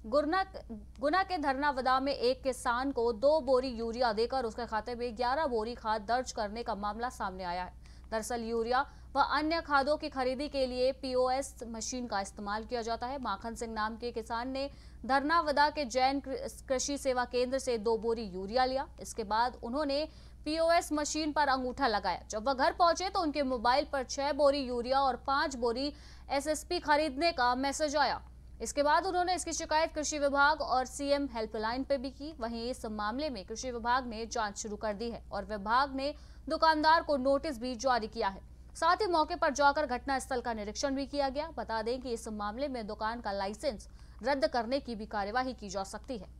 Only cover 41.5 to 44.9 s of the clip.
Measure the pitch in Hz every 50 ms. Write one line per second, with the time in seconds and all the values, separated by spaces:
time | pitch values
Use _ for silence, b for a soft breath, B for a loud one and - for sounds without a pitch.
41.5 | 311 262 214 220 226 226 220 226 247 262 247 262 233 226 - 233 214 208 208 208
42.5 | 208 240 285 294 254 240 214 202 214 - 214 220 233 240 233 214 196 196 196 196
43.5 | 214 - - 285 220 190 - - b b b b b b 208 254 294 269 294 302
44.5 | - 240 220 226 262 285 277 240